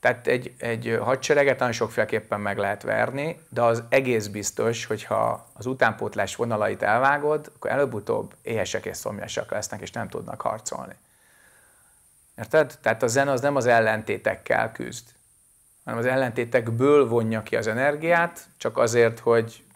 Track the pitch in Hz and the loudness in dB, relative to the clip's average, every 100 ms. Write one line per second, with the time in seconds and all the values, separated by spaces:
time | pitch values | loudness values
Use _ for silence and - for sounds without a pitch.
0 | 120 120 - 127 127 - 117 113 117 113 | 2 0 0 -2 -2 -10 -6 -6 -2 -2
1 | 113 131 - 147 143 127 127 117 110 - | 0 -2 2 4 4 2 0 0 -4 -2
2 | 107 - - 104 104 101 98 104 110 110 | -2 -2 -4 -4 -4 -2 -2 -4 -2 -2
3 | 117 131 151 165 _ 120 120 117 117 131 | -2 -2 -6 -8 _ 0 2 2 2 2
4 | 131 117 104 104 101 - 113 117 - 110 | 2 -2 -2 -8 -8 -2 -2 -2 -4 -8
5 | - 107 113 113 - - 113 131 117 107 | -2 0 0 -2 -10 -12 -8 2 2 2
6 | 107 107 98 - 117 110 104 101 104 113 | -6 -4 -4 -2 -2 0 -2 0 0 2
7 | 135 143 147 151 147 - - 120 143 117 | 2 2 0 -2 -4 -10 -4 0 0 -2
8 | 101 107 101 - - 113 92 - - 95 | -4 -4 -4 -12 -6 -4 -2 -4 -6 -8
9 | - 104 104 - - 104 104 101 98 - | -8 -8 -8 -8 -6 -6 -8 -10 -10 -8
10 | 110 - - - - 110 - - - - | -8 -8 -10 -8 -6 -6 -8 -12 -12 -18
11 | _ _ _ _ _ _ _ _ _ _ | _ _ _ _ _ _ _ _ _ _
12 | _ _ _ - 110 156 143 - - 113 | _ _ _ -12 0 2 2 0 -2 0
13 | 123 120 139 135 143 139 120 117 110 110 | 0 2 2 2 0 2 4 6 4 0
14 | 110 101 - 98 - 113 113 - - - | -2 -2 -2 -4 -2 0 0 -4 -10 -10
15 | - _ _ _ _ _ _ _ - 117 | -18 _ _ _ _ _ _ _ -10 -4
16 | 123 131 131 113 120 123 117 113 135 147 | 0 0 0 -2 2 2 2 2 6 6
17 | 127 117 113 113 104 113 110 113 139 147 | 6 4 2 -2 -2 -2 -2 2 2 2
18 | 160 170 170 170 - _ 117 113 117 120 | 2 2 2 -4 -20 _ -6 0 2 6
19 | 117 113 - 117 113 - - | 4 4 2 4 2 -8 -20